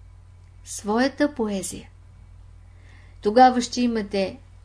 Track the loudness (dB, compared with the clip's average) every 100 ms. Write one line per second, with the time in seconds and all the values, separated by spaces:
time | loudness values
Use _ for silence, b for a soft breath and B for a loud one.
0 | -20 -20 -20 -20 -20 -20 -16 -10 -2 0
1 | 0 0 -2 -2 -6 -6 -8 -12 -16 -20
2 | -20 -20 -20 -20 -20 -20 -20 b b b
3 | b b 2 6 6 6 -2 -2 -2 -2
4 | -4 -4 -4 -6 -20 -20